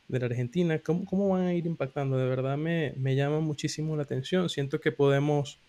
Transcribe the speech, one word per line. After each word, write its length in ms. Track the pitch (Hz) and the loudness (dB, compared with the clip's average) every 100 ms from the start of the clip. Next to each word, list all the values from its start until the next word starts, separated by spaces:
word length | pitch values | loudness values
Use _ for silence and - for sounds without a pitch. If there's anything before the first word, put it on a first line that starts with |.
| - | -6
de 100 | 127 | -2
la 80 | 120 | -2
Argentina, 520 | 120 123 180 170 156 | -2 -2 0 2 0
¿cómo, 260 | - 175 185 | 0 -2 0
cómo 220 | 190 202 | 0 2
van 160 | 185 180 | 2 2
a 80 | |
ir 100 | 175 | 0
impactando? 540 | 170 160 135 147 135 131 | -2 -2 -4 -2 0 0
De 100 | 127 | 0
verdad 300 | 131 135 143 | 0 0 -2
me, 340 | 160 170 147 135 | 0 0 -2 -2
me 180 | 135 | 0
llama 260 | 135 143 156 | 2 2 2
muchísimo 560 | 160 147 151 - 156 151 | 0 -2 -4 -4 -4 -4
la 60 | |
atención. 480 | 139 131 131 185 170 | -2 -4 0 0 0
Siento 300 | - 139 156 | -2 -2 -2
que 120 | 160 | 0
podemos, 680 | 156 139 139 147 147 139 - | 4 4 4 4 2 -2 -8